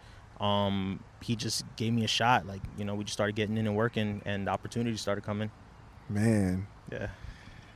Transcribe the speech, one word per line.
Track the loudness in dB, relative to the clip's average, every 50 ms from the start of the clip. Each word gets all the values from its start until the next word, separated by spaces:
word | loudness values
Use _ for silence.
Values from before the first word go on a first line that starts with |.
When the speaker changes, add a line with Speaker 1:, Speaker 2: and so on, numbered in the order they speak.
| -14 -20 -20 -20 -20 -18 -8 -2
Speaker 1:
Um, | 0 2 4 4 4 4 2 2 0 0 -2 -4 -8 -12 -20 -10
he | -4 -4 -2
just | -2 -2 -2 -4 -4 -6 -6 -6
gave | -4 -2 0 2
me | 2 2
a | 2
shot. | 2 4 4 6 6 4 4 0
Like, | -6 -8 -8 -8 -6 -6
you | -4
know, | -4 -2
we | -4 -4
just | -4 -2
started | 0 0 2 2
getting | 2 0 0 0 0
in | 2 2
and | 2
working, | 2 2 2 2 0 0 0 -2 -4 -4
and | -4 -2 -2 0 0
the |
opportunities | -2 -2 -4 -4 -4 -2 -2 -2 -2 -2
started | -2 -2 -2 -2 -2
coming. | -2 -2 -2 -2 -4 -6 -10 -20 -20 -20 -20 -20 -20 -20 -14 -8 -2
Speaker 2:
Man. | 0 4 4 6 6 6 4 4 2 0 -4 -6 -10 -16 -12 -8
Speaker 1:
Yeah. | -6 -6 -6 -6 -8 -10 -14 -14 -14 -16 -16 -18 -18 -18 -20 -20 -20